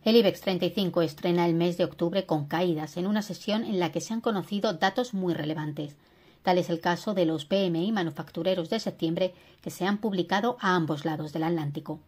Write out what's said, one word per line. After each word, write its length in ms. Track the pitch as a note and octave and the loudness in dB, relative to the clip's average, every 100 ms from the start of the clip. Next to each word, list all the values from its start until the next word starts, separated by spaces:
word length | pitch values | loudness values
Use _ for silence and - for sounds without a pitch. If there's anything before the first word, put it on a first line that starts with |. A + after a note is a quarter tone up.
| G#3+ | 6
El 80 | |
ibex 260 | A#3 G3+ - | 6 6 2
treinta 240 | - F3+ F3+ | -2 0 0
y 40 | |
cinco 320 | F3+ F#3 F3 | 0 0 2
estrena 440 | D#3+ D3 F3+ F3 E3+ | 0 0 0 2 4
el 80 | |
mes 240 | E3 F3 F3 | 4 2 2
de 40 | |
octubre 440 | F3 - E3+ F#3+ F#3+ | -2 0 0 0 0
con 200 | D#3 C#3+ | -2 0
caídas 500 | E3 F3+ D#3 D3+ - | 0 0 0 -4 -4
en 120 | F#3 | -2
una 140 | G#3+ | -2
sesión 420 | G#3 F3 - G#3+ | -2 -8 -2 -2
en 160 | A3+ F#3+ | 0 0
la 100 | E3+ | 0
que 100 | E3 | -2
se 140 | - | -4
han 60 | A3+ | -2
conocido 520 | A#3+ G3+ D3 G3+ G3 | 0 -2 -2 -2 -2
datos 420 | E3 F#3+ G3 B3 | 2 0 0 -4
muy 200 | G3 F#3 | -2 -2
relevantes. 640 | D#3+ D3+ D#3 D3+ D3 D3 - _ _ - _ | 0 -2 -4 -4 -6 -8 -10 _ _ -20 _
Tal 140 | - F3+ | 2 2
es 120 | E3+ | 2
el 80 | E3+ | -2
caso 340 | F3 F3 - | 0 -2 -2
de 140 | G3 E3 | 2 2
los 180 | D#3+ | 0
P 200 | - G3 | 0 0
M 180 | F#3+ E3 | 2 0
I 80 | F#3+ | 0
manufactureros 800 | A3 E3 D3 D3+ - F#3 F#3 D#3+ | 0 -2 -4 -8 -4 0 0 0
de 80 | A3+ | -2
septiembre 560 | G#3 - E3 E3+ F#3 - - - | -4 -2 -2 2 0 -2 -20 -14
que 80 | - | -12
se 140 | - | -2
han 140 | F#3 G3+ | 0 0
publicado 600 | A3 G3 F3 F#3+ A#3 B3 | 0 0 0 2 0 0
a 160 | G3 F3+ | 2 2
ambos 280 | D#3+ D3+ | 2 0
lados 280 | E3 D3+ D3+ | -2 -4 -4
del 100 | E3+ | -2
Atlántico. 560 | D#3+ E3+ D3 D3+ D3+ D#3+ | 0 0 -2 -6 -8 -12